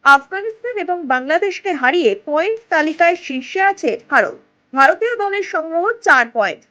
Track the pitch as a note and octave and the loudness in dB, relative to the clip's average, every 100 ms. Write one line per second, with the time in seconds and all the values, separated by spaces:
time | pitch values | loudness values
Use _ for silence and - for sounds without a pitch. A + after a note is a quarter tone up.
0 | C#4 C#4 C#4 F#4+ A4 A4 A#4+ G#4+ F4 F4+ | 6 4 2 -8 -8 -8 -8 -6 -4 -4
1 | C#4+ B3+ C4 E4 G4+ F4+ G4 D4+ B3 F4+ | -2 -2 0 0 0 -4 -6 0 2 2
2 | B3 G3 - D4+ F#4 A4+ _ E4 D#4 D#4 | 2 0 -2 -2 -2 -4 _ 0 0 2
3 | E4+ F4 - C4 C4 F#4 G4 G4 C4+ G3+ | 2 2 -6 -10 -6 0 0 0 -4 -4
4 | _ C4+ F#3+ - _ _ _ C4 C4+ F4+ | _ 0 0 -6 _ _ _ 2 2 2
5 | A4+ A#4 G4+ G4+ F#4+ F4 D#4+ E4 G4 A#4 | -2 -2 -4 -4 -4 -6 -4 -2 -2 -2
6 | F#4+ C4+ A#3 A#3 G3 - _ | 2 2 2 -2 -2 -4 _